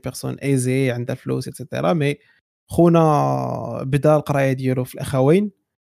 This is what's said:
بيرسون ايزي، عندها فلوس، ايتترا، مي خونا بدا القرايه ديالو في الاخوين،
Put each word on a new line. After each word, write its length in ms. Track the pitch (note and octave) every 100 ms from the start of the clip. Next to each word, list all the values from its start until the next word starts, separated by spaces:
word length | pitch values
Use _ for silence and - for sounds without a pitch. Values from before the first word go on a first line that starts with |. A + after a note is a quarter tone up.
بيرسون 340 | C3 - C3 B2+
ايزي، 520 | C#3 C3+ B2+ C3 C3
عندها 240 | A#2+ B2 C3
فلوس، 320 | C#3 C3 D3+
ايتترا، 440 | - B2 B2+ E3
مي 240 | F3 C#3+ C#3 _ _ _ _ -
خونا 1120 | - E3+ E3+ D#3+ C#3+ C#3 C3+ B2+ B2 A#2 A#2+
بدا 340 | C3+ C#3 D3+ D3+
القرايه 360 | C#3+ C#3 C3+
ديالو 320 | C3 C3 B2+
في 100 | B2
الاخوين، 560 | - - C3 C3+ F#3 G#3 - _ _